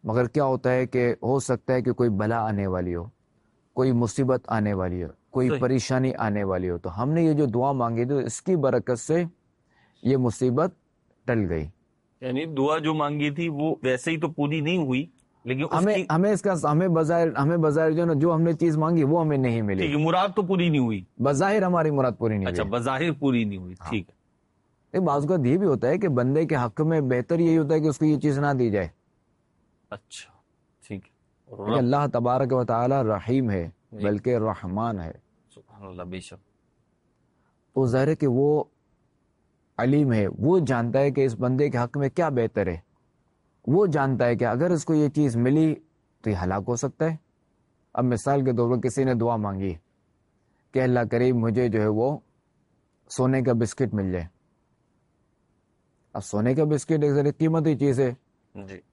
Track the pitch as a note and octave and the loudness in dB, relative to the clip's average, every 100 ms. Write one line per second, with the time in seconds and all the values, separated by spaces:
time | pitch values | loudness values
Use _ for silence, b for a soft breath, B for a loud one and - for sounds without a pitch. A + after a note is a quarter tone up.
0 | - A2+ A#2+ D3+ C#3 B2+ B2+ B2+ B2+ B2+ | -2 -2 0 0 0 0 0 0 0 0
1 | B2 A2+ A2+ C3+ - A#2+ - B2+ B2 A#2 | 0 0 0 -2 0 -4 0 0 0 2
2 | A#2+ G2 G#2+ A#2 A2 G2+ G2 F#2 F2+ F2 | 2 2 0 -2 -2 -2 -2 -2 -4 -6
3 | F#2 _ _ _ _ _ _ - C3 A#2+ | -8 _ _ _ _ _ _ -2 2 2
4 | A#2 - C3 B2+ - A2 G#2 G2 F#2 F2+ | 0 0 0 0 -2 -2 0 -2 -2 -4
5 | D#2+ - _ C3 B2+ C#3 B2 C3 - C3 | -8 -12 _ -2 0 0 0 0 0 0
6 | C3 - A2 G#2 G2 F#2 F#2 F2 F#2 F2+ | 0 -2 -2 0 0 -2 -2 -4 -6 -4
7 | B2+ D#3+ E3 D3 C#3+ A2+ C3+ C#3 A#2 A#2 | -2 2 2 2 2 2 0 0 -2 -2
8 | B2 C#3+ A#2 - - F3+ C#3 B2 - B2 | 0 -2 -2 -6 -2 0 2 0 0 -4
9 | - E3 E3+ _ _ _ _ b b b | 0 -2 -2 _ _ _ _ b b b
10 | A#2+ C3+ B2 - B2+ B2 F3+ - _ _ | 0 2 2 0 0 2 -2 -4 _ _
11 | _ _ - A#2 F#2+ D#2+ D#2 - _ _ | _ _ -2 0 0 -2 -6 -12 _ _
12 | _ _ C3 C3 D#3+ C#3+ C#3 D#3 D#3 D#3 | _ _ -6 -6 -4 -2 0 0 -2 -2
13 | C#3+ D3 D3 C#3+ E3+ C#3+ D#3 D3 B2+ B2+ | -2 -2 -2 -2 -4 -2 -2 -2 -2 -2
14 | - E3 E3 D#3+ C#3+ D#3+ D3 F#3 C#3+ B2+ | -2 -4 -4 -2 -2 -2 -2 -2 0 -2
15 | D#3+ _ _ _ A#2 C3 D#3+ D#3 G3 G#3 | -4 _ _ _ -8 -6 -2 0 2 0
16 | - D#3 G3 G3+ G#3 F3+ G3+ D3+ F#3 E3 | 0 0 2 0 0 0 0 2 2 2
17 | D#3+ E3+ E3 A#2 C#3 E3+ D#3 D3 D#3+ D#3+ | 2 2 2 0 0 2 2 2 2 2
18 | E3+ D3 E3 D#3+ E3+ D#3+ E3+ D#3 D#3 E3+ | 0 2 2 2 2 2 0 2 2 2
19 | C#3 E3+ D#3+ C#3+ C3 A#2 G#2 F#2+ A#2 D3 | 4 2 2 2 2 0 0 0 0 0
20 | D#3+ F3+ G3 F#3 F#3 F#3+ E3+ D3+ A#2+ G#2 | 0 2 0 -2 0 0 2 2 0 -2
21 | F#2 - B2+ C#3 G3 G#3+ F#3 F3 D#3 C#3+ | -8 -2 0 2 2 2 2 2 2 2
22 | B2+ G2+ A#2 G#2 F#2 F2+ G2+ A#2 A#2+ C3 | 0 0 -2 0 -2 -2 -2 -2 -2 -2
23 | E3 D3 C#3 A#2+ G#2+ G2 F2+ F#2 D#2+ A2 | -2 0 0 0 -2 -6 -12 -14 -6 -6
24 | E2+ _ _ _ _ _ _ _ _ F3+ | -8 _ _ _ _ _ _ _ _ -2
25 | F3 C#3+ D3 F3+ B2 E3 G3 B2+ B2 F#3 | 0 0 0 0 2 2 2 0 0 0
26 | G3 B2 B2 D3 D#3+ D3 A#2+ - D#3 D#3+ | 0 0 2 2 0 0 -2 0 0 0
27 | C3+ B2 A#2 E3+ E3+ D#3+ D3 D#3+ D3+ C#3 | 0 -2 0 0 4 2 2 2 0 2
28 | D#3 D3+ D3+ C#3 C#3+ C3+ A#2+ G2+ E2+ _ | 2 2 0 0 0 2 2 0 -4 _
29 | _ _ _ _ _ _ _ _ _ - | _ _ _ _ _ _ _ _ _ -18
30 | _ - - _ _ _ _ _ _ G2 | _ -20 -20 _ _ _ _ _ _ -14
31 | - _ _ _ _ - G2+ A#2 B2 C#3 | -14 _ _ _ _ -10 -2 0 2 0
32 | D3 A#2+ A#2+ B2+ C3 C3 A#2+ A2+ B2 C#3 | 0 0 0 0 0 0 0 0 0 0
33 | A2 G#2 G2 C3 B2 G2 E2 - _ A2 | 0 -2 0 0 0 -2 -4 -12 _ -6
34 | G2+ G#2 B2 A#2+ A2 G2 F#2 F#2+ A#2 G#2 | -2 -2 0 0 -2 -4 -6 -4 -4 -6
35 | E2 - _ _ _ - _ G#2 G2 F2+ | -10 -14 _ _ _ -20 _ -20 -18 -14
36 | F2+ F#2 - F#2 _ _ _ _ _ _ | -12 -12 -14 -20 _ _ _ _ _ _
37 | _ _ _ _ _ _ _ C3 C3 C3 | _ _ _ _ _ _ _ -2 0 2
38 | C3+ D#3+ C#3+ A#2+ C#3+ D3+ - _ _ _ | 0 0 0 2 2 2 -2 _ _ _
39 | _ _ _ _ _ _ _ - B2 C#3+ | _ _ _ _ _ _ _ -2 2 4
40 | C#3 A2+ G2 - A#2 F#3 C#3 B2+ A#2+ B2+ | 4 2 0 0 2 2 2 0 0 0
41 | C#3+ C#3 C3+ A2+ B2 C3 D3 B2 A#2+ C#3+ | 0 2 0 0 -2 0 0 0 -4 -2
42 | C3+ - E3 B2+ A2 - F#2 E2 _ _ | -2 0 0 0 0 -2 -4 -4 _ _
43 | _ _ _ _ _ _ - E3 G3+ D3 | _ _ _ _ _ _ 0 2 2 2
44 | C3+ B2+ A#2+ A2+ A#2+ A#2+ E3+ E3+ - D#3 | 0 2 0 2 0 0 0 0 0 0
45 | D3 D3 D3 A#2 B2 D3 D#3+ - _ _ | 2 2 0 2 2 4 2 0 _ _
46 | _ _ A2+ F#2 F2+ F#2+ G2 A#2+ C3+ - | _ _ -4 -2 -2 -4 -4 -4 -4 -4
47 | D#3+ D#3+ _ _ _ _ _ _ _ - | -4 -4 _ _ _ _ _ _ _ -4
48 | B2+ A#2+ C#3 C#3+ C3 A#2+ A#2+ B2 B2+ C#3 | -2 -2 0 0 0 0 0 0 -2 -2
49 | C3 A#2+ A#2 A#2 G#2 G2 F#2+ D#2+ _ _ | 0 0 0 0 -4 -4 -6 -6 _ _
50 | _ _ _ _ _ _ _ C3 B2+ B2 | _ _ _ _ _ _ _ -2 2 2
51 | A2+ A#2+ B2+ B2 A2+ A2 B2 G#2+ G#2+ G#2+ | 0 2 2 2 2 2 2 2 2 2
52 | B2 G3+ _ _ _ _ _ _ _ _ | 0 -2 _ _ _ _ _ _ _ _
53 | _ - C3 C3 B2+ A#2 A2+ - A#2+ G#2 | _ -2 2 2 2 2 0 -2 -2 -2
54 | F#2+ F2+ E2+ _ _ _ _ _ _ _ | -2 -4 -6 _ _ _ _ _ _ _
55 | _ _ _ _ _ _ _ _ _ _ | _ _ _ _ _ _ _ _ _ _
56 | _ - - G2+ A#2 C3 D3+ D3 - D#3+ | _ -14 -6 -2 0 0 0 -2 0 0
57 | D3 C#3 C#3+ - D#3+ E3 D#3 C3 C#3+ B2+ | 2 2 0 0 0 2 0 2 2 2
58 | B2+ B2 _ _ _ G#2 G2 F#2 _ | 0 -2 _ _ _ -18 -16 -18 _